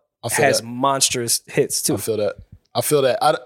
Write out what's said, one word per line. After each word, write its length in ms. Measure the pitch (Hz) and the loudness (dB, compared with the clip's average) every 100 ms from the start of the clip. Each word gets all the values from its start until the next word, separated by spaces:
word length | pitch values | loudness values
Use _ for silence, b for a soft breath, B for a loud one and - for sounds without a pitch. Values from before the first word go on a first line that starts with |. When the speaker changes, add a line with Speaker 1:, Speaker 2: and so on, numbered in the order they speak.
| _ _ | _ _
Speaker 1:
I 60 | 117 | -6
feel 160 | 139 | 0
Speaker 2:
has 160 | 143 110 | 2 2
Speaker 1:
that. 60 | 113 | -2
Speaker 2:
monstrous 760 | 120 135 139 - 127 117 - - | -2 0 2 0 -2 -2 -4 -2
hits 360 | - 135 - | -2 0 -2
too. 120 | - | -2
Speaker 1:
I 20 | 113 | -2
feel 200 | 107 107 | -2 -2
that. 180 | 104 - - - _ | -2 -4 -18 -20 _
I 80 | 117 | -4
feel 200 | - 147 | 0 2
that. 160 | 131 117 | 2 2
I, 160 | 147 156 | 2 0